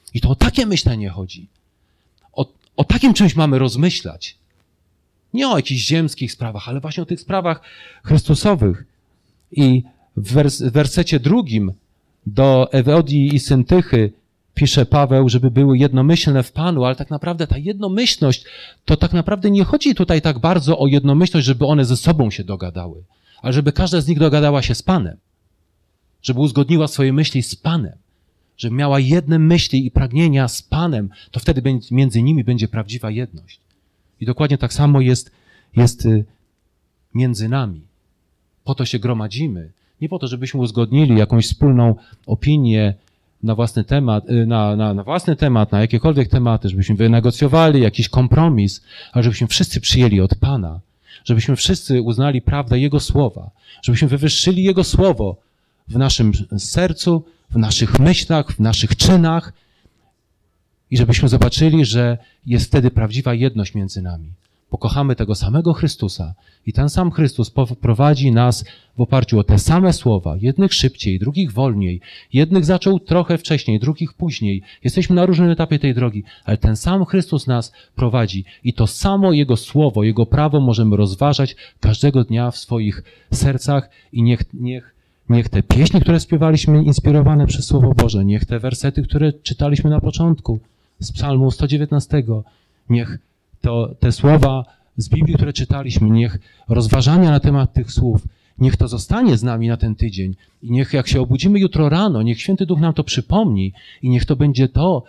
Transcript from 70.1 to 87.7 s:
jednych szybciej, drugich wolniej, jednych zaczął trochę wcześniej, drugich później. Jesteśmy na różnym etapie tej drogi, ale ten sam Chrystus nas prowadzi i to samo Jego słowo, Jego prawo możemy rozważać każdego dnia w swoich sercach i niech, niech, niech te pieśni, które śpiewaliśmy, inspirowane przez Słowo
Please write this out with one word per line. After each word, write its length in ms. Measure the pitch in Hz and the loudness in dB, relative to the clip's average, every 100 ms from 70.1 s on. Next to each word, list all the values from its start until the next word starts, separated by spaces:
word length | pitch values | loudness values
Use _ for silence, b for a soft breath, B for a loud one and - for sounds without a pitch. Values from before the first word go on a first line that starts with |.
| 101 82 87 | 0 -2 -4
jednych 320 | 120 139 196 | -2 0 0
szybciej, 460 | - 131 - 107 95 | 0 -2 -2 -4 -4
drugich 320 | 110 147 165 | -4 -2 -4
wolniej, 500 | 104 135 101 92 90 B B B | -2 -2 0 -2 -6 B B B
jednych 320 | 131 160 190 156 | 0 2 2 2
zaczął 340 | 185 190 190 | 0 2 0
trochę 380 | - 170 170 165 | 0 -2 0 -4
wcześniej, 420 | - 151 - 107 | -2 -4 -2 -2
drugich 340 | 123 151 165 | -2 -4 -6
później. 480 | - 170 - 107 98 B B | -6 -8 -4 -4 -4 B B
Jesteśmy 320 | 127 - 175 175 | -4 -2 0 2
na 100 | 180 | 2
różnym 240 | 170 175 | 2 2
etapie 300 | 165 165 147 | 2 -2 0
tej 140 | 143 | 0
drogi, 300 | 120 123 104 - B - | 0 -2 -4 -12 B -6
ale 120 | 107 | -2
ten 180 | - 107 | 0 -2
sam 300 | 175 190 175 | -2 -2 0
Chrystus 420 | 190 170 151 127 | -2 -2 -4 -2
nas 240 | 120 113 b b - | -4 -4 b b -4
prowadzi 500 | 123 120 107 95 95 B | -2 0 -2 -4 -10 B
i 100 | 120 | -6
to 140 | - 107 | 0 -2
samo 460 | - 196 196 190 | 0 -2 2 2
Jego 240 | 151 135 117 | 2 2 -2
słowo, 460 | - 143 147 107 | -2 0 0 2
Jego 220 | 107 107 113 | 0 0 0
prawo 340 | 147 151 147 | 0 2 2
możemy 380 | 131 110 110 104 | 2 2 2 2
rozważać 580 | 101 95 143 143 131 - B B | 0 0 0 0 -2 -6 B B
każdego 440 | - 110 147 135 | -2 2 2 2
dnia 280 | 117 117 123 | 0 -2 -4
w 60 | - | -6
swoich 460 | - 117 107 - b b b | -8 -4 -4 -6 b b b
sercach 560 | - 139 127 - 143 - b b | -2 0 -2 -2 -2 -4 b b
i 100 | 120 | 0
niech, 180 | 117 120 - | 0 2 -2
niech, 420 | 127 123 127 - _ _ _ - | -8 -10 -10 -14 _ _ _ 0
niech 200 | 120 113 | 0 2
te 140 | 98 | -2
pieśni, 380 | - 123 160 185 | 2 2 4 2
które 180 | - 165 | 2 0
śpiewaliśmy, 640 | - 160 160 156 - 151 | 0 0 2 2 4 2
inspirowane 640 | 151 139 - 147 139 151 135 | 4 2 2 4 4 4 2
przez 180 | - | -2
Słowo 280 | - | -2